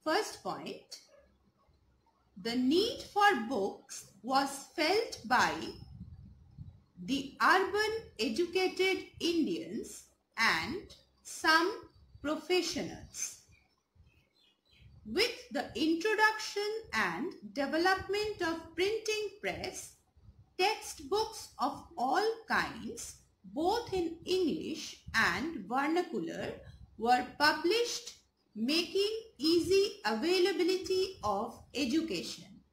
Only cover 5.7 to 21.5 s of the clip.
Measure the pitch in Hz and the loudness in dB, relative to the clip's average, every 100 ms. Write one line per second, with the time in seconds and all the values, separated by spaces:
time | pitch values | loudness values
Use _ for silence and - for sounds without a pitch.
5.7 | - - - - - - - - - - | -10 -16 -16 -16 -16 -18 -20 -20 -18 -18
6.7 | - _ - 180 277 - - 262 359 381 | -18 _ -16 -4 -4 -4 2 6 6 4
7.7 | 403 427 453 - - 226 220 349 370 370 | 2 2 0 -6 -4 -2 0 0 2 0
8.7 | - 370 381 - - 320 339 247 160 175 | 2 2 2 -4 -4 0 2 2 0 -4
9.7 | 208 - - - _ _ - 226 170 170 | -8 -8 -14 -20 _ _ 0 2 2 -2
10.7 | 339 - - _ _ - - 330 320 349 | -8 -10 -20 _ _ -16 -4 4 4 4
11.7 | 453 - _ - - 285 302 - 359 - | -2 -12 _ -20 -8 -4 -4 0 0 2
12.7 | - 175 - - - - - _ - _ | -4 -6 -8 -14 -8 -8 -10 _ -20 _
13.7 | _ _ _ - _ _ _ _ _ _ | _ _ _ -20 _ _ _ _ _ _
14.7 | _ - - 214 240 466 - - - - | _ -20 -20 -6 0 0 -2 -8 -6 -6
15.7 | - 311 330 427 415 427 427 427 - 415 | -2 0 2 2 4 4 2 -6 -4 -2
16.7 | 440 453 220 196 170 302 - 208 - 269 | -4 -4 0 0 0 -6 -6 -10 -4 0
17.7 | 311 359 381 381 403 427 415 339 330 - | 2 4 2 0 -2 -2 -2 -2 -4 -8
18.7 | - 381 440 440 427 415 - - - - | -2 0 0 -2 -4 -4 -6 -8 -6 -8
19.7 | - - - _ _ - - - _ 370 | -10 -14 -18 _ _ -20 -20 -20 _ 2
20.7 | 427 - - 285 392 453 - - | 2 -6 -12 -4 -2 -2 -4 -16